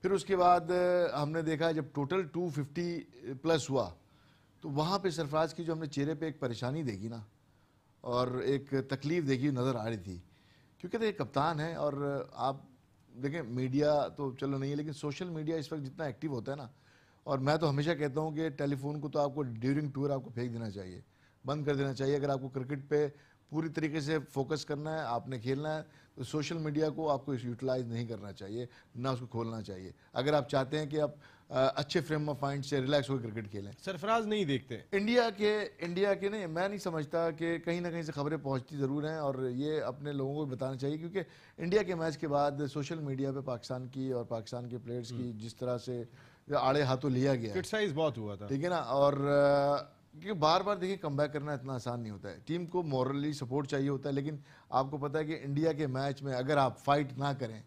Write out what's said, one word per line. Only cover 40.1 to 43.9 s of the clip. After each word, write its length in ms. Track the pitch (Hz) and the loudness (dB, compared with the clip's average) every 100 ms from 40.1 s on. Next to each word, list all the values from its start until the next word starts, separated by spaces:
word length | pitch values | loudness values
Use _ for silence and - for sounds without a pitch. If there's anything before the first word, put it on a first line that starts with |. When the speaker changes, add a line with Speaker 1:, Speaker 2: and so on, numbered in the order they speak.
Speaker 1:
लोगों 220 | 143 135 | -4 -2
को 120 | 147 147 | -2 -4
भी 100 | 127 | -2
बताना 200 | 131 135 | -4 -2
चाहिए, 220 | 139 156 | -2 -4
क्योंकि 220 | 170 190 170 - - - | -4 -6 -6 -12 -20 -8
इंडिया 240 | 170 202 | 2 2
के 120 | 185 | 2
मैच 220 | 175 165 143 | 0 -2 -2
के 100 | 156 | 0
बाद 400 | 143 147 139 143 | 4 4 2 -4
सोशल 320 | 147 139 165 | -4 -4 -4
मीडिया 340 | 147 135 135 | -4 -2 -2
पे 80 | 135 | -2
पाकिस्तान 480 | 135 120 - 127 | -4 -6 -4 -6
की 240 | 127 | -6